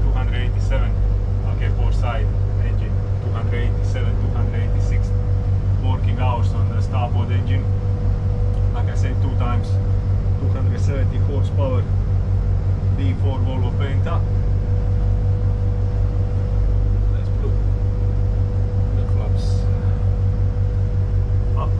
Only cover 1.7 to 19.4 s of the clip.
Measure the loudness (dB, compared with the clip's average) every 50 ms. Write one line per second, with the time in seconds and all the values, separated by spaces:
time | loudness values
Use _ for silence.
1.7 | 0 2 2 0 2 0 0 0 0 0 0 0 0 0 0 0 0 0 0 0
2.7 | 0 0 -2 -2 -2 -2 -2 -2 -2 -2 -2 -2 -4 -2 -2 -2 0 0 0 0
3.7 | 0 0 0 -2 0 0 0 0 0 0 0 0 0 0 0 0 0 0 0 0
4.7 | 0 0 0 2 2 0 0 0 0 0 0 0 0 0 0 0 0 0 0 0
5.7 | 0 0 0 0 0 0 0 0 0 0 0 0 0 0 0 0 0 0 0 0
6.7 | 0 0 -2 0 0 -2 0 0 0 0 0 0 0 0 0 0 0 0 0 0
7.7 | -2 0 0 -2 -2 0 0 0 0 0 0 0 0 0 0 0 0 0 0 0
8.7 | 0 0 -2 0 0 0 0 0 0 0 0 0 0 0 0 0 0 0 0 0
9.7 | 0 0 0 0 0 0 0 0 0 0 0 0 0 0 0 0 0 0 0 0
10.7 | 0 0 0 0 0 2 0 0 0 0 0 0 0 0 0 0 0 0 0 0
11.7 | 0 0 0 0 0 0 0 0 0 0 0 0 0 0 0 0 0 0 0 0
12.7 | -2 0 0 0 0 0 0 0 0 0 0 0 0 0 0 -2 0 0 -2 0
13.7 | 0 -2 -2 0 0 0 0 0 0 0 0 0 0 0 0 0 0 0 0 0
14.7 | 0 0 0 0 0 0 2 2 2 2 2 0 0 0 0 0 0 0 0 0
15.7 | 0 0 0 0 0 0 0 0 0 0 0 0 0 -2 -2 0 0 0 0 2
16.7 | 2 2 2 2 2 2 2 2 0 0 -2 -2 -2 -2 0 0 0 0 0 0
17.7 | 0 0 0 0 0 0 0 0 0 0 0 0 0 0 0 0 0 0 -2 0
18.7 | 0 0 0 0 0 0 0 0 0 0 0 0 0 0